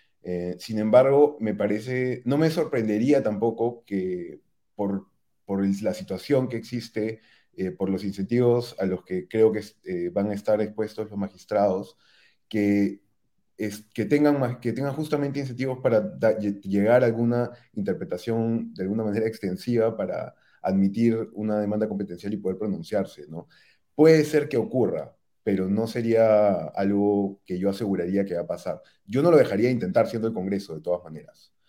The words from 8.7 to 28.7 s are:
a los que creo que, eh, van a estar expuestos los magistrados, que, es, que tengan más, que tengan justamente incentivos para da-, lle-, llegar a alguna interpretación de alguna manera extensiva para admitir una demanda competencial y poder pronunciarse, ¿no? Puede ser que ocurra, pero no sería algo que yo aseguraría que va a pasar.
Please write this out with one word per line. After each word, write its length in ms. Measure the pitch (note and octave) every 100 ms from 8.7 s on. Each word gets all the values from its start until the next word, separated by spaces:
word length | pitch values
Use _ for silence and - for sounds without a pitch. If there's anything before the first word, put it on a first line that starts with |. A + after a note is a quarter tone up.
| -
a 60 |
los 180 | F#2+ F2+
que 240 | - F#2 F2+
creo 240 | A2 A2
que, 120 | G#2 - _
eh, 240 | F#2 F2+ F2
van 200 | F#2+ G#2
a 60 |
estar 260 | G2+ - G#2+
expuestos 480 | G#2 - G#2+ - G#2
los 80 | G2+
magistrados, 800 | G2 - - G3 G3+ G2 - _ _ _ _ _ -
que, 540 | G#2+ G#2 G2+ G2+ - _ _ _ _ _ -
es, 280 | G#2 G2+ -
que 120 | -
tengan 340 | G2+ D3 D3 C#3+
más, 180 | A#2+ B2
que 160 | A#2
tengan 200 | A#2+ C#3
justamente 460 | C#3+ D3+ D3 C#3+ C#3
incentivos 400 | C3 A#2+ C3 B2+
para 200 | B2+ A2
da-, 360 | G2+ - A2 G#2
lle-, 240 | G#2 G2+
llegar 400 | F#2+ G2+ G#2 B2+
a 40 | A#2+
alguna 420 | A2 A#2+ A#2+ A#2+ - _
interpretación 1000 | G#2+ G2 E2+ F#2 F2+ A#2 A2+ A2+ A#2 -
de 80 | -
alguna 200 | F#2 A2+
manera 220 | G#2+ G#2+ A2
extensiva 680 | - F#2+ F#2 B2 A#2 A2+ A2
para 380 | F#2 E2+ - _ _ _
admitir 640 | F#2+ G2 G2 A2 A#2 A2+ -
una 260 | G2+ G#2+ G#2+
demanda 280 | G2+ G#2+ G#2+
competencial 420 | G2 F#2 F2 G2+
y 40 | G#2
poder 220 | G2 F#2
pronunciarse, 640 | G#2+ E2+ E2 F2+ F2+ - D2+
¿no? 200 | E2 - _ _ _ _
Puede 280 | - D#3+ D#3+
ser 240 | D3 D3+ C#3
que 100 | B2
ocurra, 580 | - B2+ G2 D#2+ C#2+ _ _ _
pero 240 | G#2+ F#2+ F#2
no 200 | G#2 A2+
sería 800 | B2 A2+ A2+ A2 G#2 G#2 F2+ D#2+
algo 760 | G2 G2+ G2+ G2+ G2+ G2 -
que 120 | - F2+
yo 120 | G2
aseguraría 560 | G2+ G#2 F2 F2 G2
que 100 | G2
va 60 | E2+
a 60 | E2+
pasar. 340 | F2 F#2